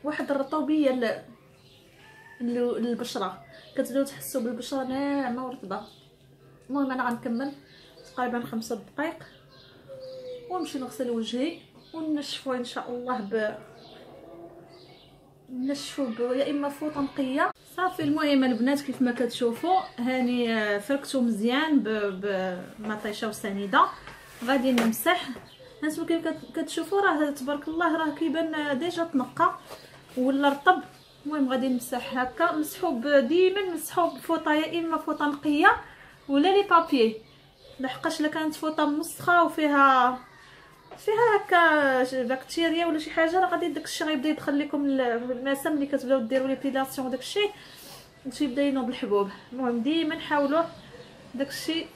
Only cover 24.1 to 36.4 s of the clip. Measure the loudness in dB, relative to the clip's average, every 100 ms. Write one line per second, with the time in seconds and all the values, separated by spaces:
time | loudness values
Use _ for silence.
24.1 | -18 -20 -8 0 2 4 4 2 2 2
25.1 | 2 -2 -12 -14 -20 -20 -6 -4 -4 0
26.1 | 0 0 -4 -8 -6 -4 -6 0 2 4
27.1 | 4 0 0 -4 -4 -4 0 0 2 -2
28.1 | -2 -2 0 -2 -2 -2 -2 -2 -2 -2
29.1 | -2 -2 2 2 2 -14 -18 -18 -20 -10
30.1 | -2 0 4 2 4 4 2 0 -20 -20
31.1 | -12 -6 0 2 2 0 -2 -2 -6 -4
32.1 | -4 -4 2 2 2 -4 -2 -2 0 4
33.1 | 4 6 6 6 4 -2 -4 -2 0 0
34.1 | 0 -2 0 2 0 0 -4 -2 -2 -2
35.1 | -2 -2 0 0 6 6 4 -4 -20 -20
36.1 | -18 0 4